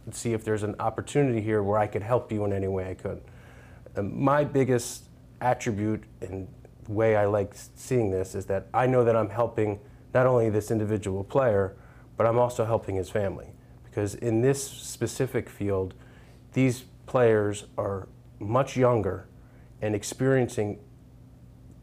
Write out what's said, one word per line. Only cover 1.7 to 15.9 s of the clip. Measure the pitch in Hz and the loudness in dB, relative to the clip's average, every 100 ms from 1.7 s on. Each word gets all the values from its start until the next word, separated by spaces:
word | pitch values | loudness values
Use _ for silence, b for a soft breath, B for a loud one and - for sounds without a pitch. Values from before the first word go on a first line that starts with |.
| 107 | 2
I | 107 | 0
could | 107 | -2
help | 104 123 - | 0 -2 0
you | 107 104 | -2 -2
in | |
any | 98 95 | 0 -2
way | 95 92 | -2 -4
I | 92 | -8
could." | 98 87 - B B B B B - - | -8 -8 -12 B B B B B -10 -6
Um, | 101 120 | -6 0
my | 135 147 | 2 2
biggest | 143 139 127 120 - - - - - - | 2 2 2 2 -2 -12 -18 -20 -20 -4
attribute | 123 123 123 101 107 104 - - | -2 0 -2 -2 -2 -4 -8 -14
and | 92 95 92 - - - 107 | -10 -10 -10 -16 -20 -18 -6
way | 107 113 107 | 2 4 4
I | 104 | 4
like | 104 98 | 2 -2
s-, | - - - | -8 -20 -18
seeing | - 127 104 | -2 0 2
this | 92 92 98 | -2 -4 -8
is | 92 | -4
that | 95 - | -4 -2
I | 117 127 | 0 2
know | 127 117 | 4 4
that | 113 | 2
I'm | 107 | 0
helping | 104 113 - 107 101 B B B | 0 -2 0 -2 -4 B B B
not | 127 127 | 2 4
only | 123 113 | 4 4
this | 104 - | 0 0
individual | 113 104 107 98 95 | -2 0 -2 -2 -6
player, | 101 143 127 101 95 - B B B - | -2 0 2 2 0 -6 B B B 0
but | 113 | 2
I'm | 117 | 4
also | 123 - 113 | 2 0 0
helping | 113 - 95 | 0 0 -4
his | 87 | -2
family. | 110 98 78 - - B B - | -2 -2 -6 -14 -20 B B -10
Because | 107 104 - | -4 -4 -4
in | 117 113 | 0 2
this | 131 135 | 2 0
specific | - - - - 113 - 131 117 - | -4 -12 -14 -6 -6 -2 -4 -4 -6
field, | - 101 95 92 | -6 -2 -2 -2